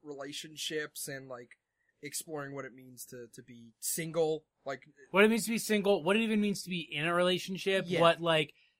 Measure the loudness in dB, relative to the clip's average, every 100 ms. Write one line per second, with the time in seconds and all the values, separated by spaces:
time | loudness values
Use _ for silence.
0 | -14 -12 -10 -10 -12 -8 -6 -4 -6 -8
1 | -10 -10 -12 -14 -16 -20 _ _ _ _
2 | -12 -10 -8 -8 -6 -8 -10 -14 -20 -18
3 | -16 -16 -16 -18 -20 -20 -20 _ -6 -4
4 | -2 0 0 0 -6 _ -10 -10 -12 -20
5 | 0 6 6 4 0 -2 0 2 4 4
6 | 4 2 2 2 2 -2 -4 -6 -6 -4
7 | 0 2 2 2 -2 -4 0 0 0 4
8 | 4 4 2 2 0 _ _